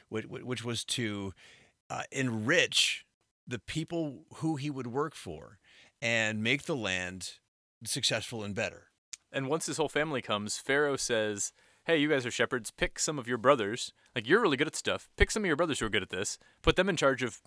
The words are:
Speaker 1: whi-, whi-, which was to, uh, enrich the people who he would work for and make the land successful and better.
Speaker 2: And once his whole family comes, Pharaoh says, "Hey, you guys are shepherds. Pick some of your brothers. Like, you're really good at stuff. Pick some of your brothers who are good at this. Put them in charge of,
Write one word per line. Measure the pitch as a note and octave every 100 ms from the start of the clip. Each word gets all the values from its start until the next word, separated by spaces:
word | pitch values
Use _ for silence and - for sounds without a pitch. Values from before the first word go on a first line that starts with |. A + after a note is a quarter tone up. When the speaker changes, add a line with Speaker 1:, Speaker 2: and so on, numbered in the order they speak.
| _
Speaker 1:
whi-, | A2
whi-, | G#2+ B2+
which | A#2+ A2+
was | A#2+ A2+
to, | - - A2 G2+ G2 - - - _ _ _
uh, | B2+ -
enrich | C3+ B2+ A2+ A2+ E3+ A#2 - - - - _ _ _ -
the | A#2+
people | - D#3 D#3+ E3+ D3+ A#2+ -
who | - D#3
he | C#3+ D3
would | C3+ A#2+
work | C3 D#3
for | - - D2+ - A2+ _ - - _
and | A2+ A2+ A2 A2
make | A2+ C#3
the | -
land | C#3 G2+ F#2 F2+ F#2 - - _ _ _ _
successful | A2+ C3+ - A2+ - A2+
and | G2+
better. | G2 F#2 - _ _ _ - _
Speaker 2:
And | C3+ C3+
once | D#3+
his | - D3+
whole | C#3+
family | D3 D#3 B2+
comes, | - G#2 G#2 -
Pharaoh | - C#3+ D3
says, | C3 - A2+ G#2+ G2+ - _ _ _
"Hey, | - D#3+
you | D3+
guys | C#3
are | A#2+
shepherds. | - A#2+ B2+ G2+
Pick | - F3 -
some | - D3
of | A#2
your | A#2+
brothers. | C3 C#3 G2+ A#2+ - _ _
Like, | B2 A2
you're | G#3+
really | G3 C3
good | D#3
at |
stuff. | - G#2 F#2+ - -
Pick | -
some | A3+
of | F#3+
your |
brothers | C#3+ E3+ -
who | A2
are |
good | G2+
at | F#2
this. | F#2 G#2 - - _
Put | E3
them | F3+ F#3+
in |
charge | D#3+ C#3 B2
of, | A#2+ -